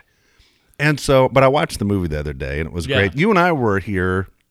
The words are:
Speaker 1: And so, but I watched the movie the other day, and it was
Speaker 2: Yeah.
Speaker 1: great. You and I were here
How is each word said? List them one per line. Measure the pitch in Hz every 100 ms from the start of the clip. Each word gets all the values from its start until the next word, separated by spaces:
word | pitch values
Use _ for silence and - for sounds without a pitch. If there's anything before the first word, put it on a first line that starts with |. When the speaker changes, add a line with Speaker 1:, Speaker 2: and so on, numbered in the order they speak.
| _ _ _ _ _ _ _ -
Speaker 1:
And | 147 143
so, | - 135 131
but | 131
I | 135
watched | 143 165 -
the | 101
movie | 101 87
the | 76
other | 76
day, | 67 67 71
and | 80
it |
was | 87 127
Speaker 2:
Yeah. | 135
Speaker 1:
great. | 101 135
You | 202
and | 196
I | 180
were | 156 117 95
here | 98 95 92 92 95 _ _